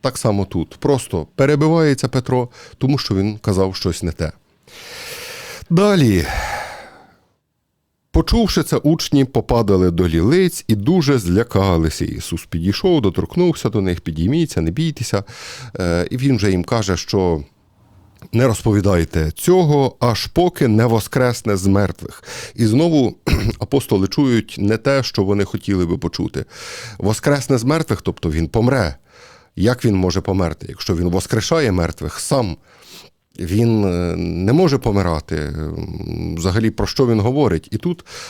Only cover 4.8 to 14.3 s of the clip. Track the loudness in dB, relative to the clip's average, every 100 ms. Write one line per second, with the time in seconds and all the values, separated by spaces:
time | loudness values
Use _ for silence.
4.8 | -18 -16 -16 -14 -14 -16 -16 -14 0 2
5.8 | 4 4 4 4 2 -4 -6 -8 -10 -14
6.8 | -20 -20 -20 _ _ _ _ _ _ _
7.8 | _ _ _ -2 2 2 2 0 0 0
8.8 | 2 0 2 2 2 0 0 2 4 4
9.8 | 4 2 2 2 4 4 2 0 -2 0
10.8 | 2 2 4 2 2 0 2 2 2 2
11.8 | 2 -2 -6 -6 -8 -10 -6 -4 -2 0
12.8 | 2 2 2 0 -2 0 0 0 -2 -2
13.8 | -2 -2 -4 -2 0